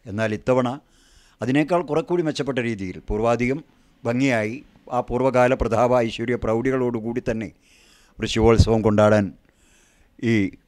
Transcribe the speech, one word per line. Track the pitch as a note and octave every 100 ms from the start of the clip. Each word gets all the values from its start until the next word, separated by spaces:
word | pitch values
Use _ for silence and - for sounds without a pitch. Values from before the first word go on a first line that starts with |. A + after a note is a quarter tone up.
| A#2
എന്നാൽ | G2+ A2 G#2+
ഇത്തവണ | - B2+ B2 C#3 _ _ _ _ _ -
അതിനേക്കാൾ | A#2 C#3 D#3 F3 F3
കുറെക്കൂടി | D3 E3 F3 D#3
മെച്ചപ്പെട്ട | C#3+ C3+ C3 A#2
രീതിയിൽ | G#2 F#2+ D#2+ -
പൂർവാധികം | G#2 A2+ A#2 B2 D3 - _ _ _ A#2
ഭംഗിയായി | A#2+ C#3 A#2 G#2+ B2+ - _ - B2
ആ | -
പൂർവ്വകാല | A#2+ C3 B2 B2 C3
പ്രതാപ | A#2 G#2+ A#2+ B2 A#2
ഐശ്വര്യ | G#2 A#2 A#2
പ്രൗഢികളോടുകൂടി | A2 A2+ C3 C3 B2 A#2 A2 A#2+ A#2+
തന്നെ | A2+ G#2 - _ _ _ _ _ -
വൃശ്ചികോത്സവം | A2 A2+ A2 A2+ G#2+ A2+ A2
കൊണ്ടാടാൻ | G#2 G#2+ G#2+ F#2+ - _ _ _ _ _ _ _ - A#2+
ഈ | A2 G2 -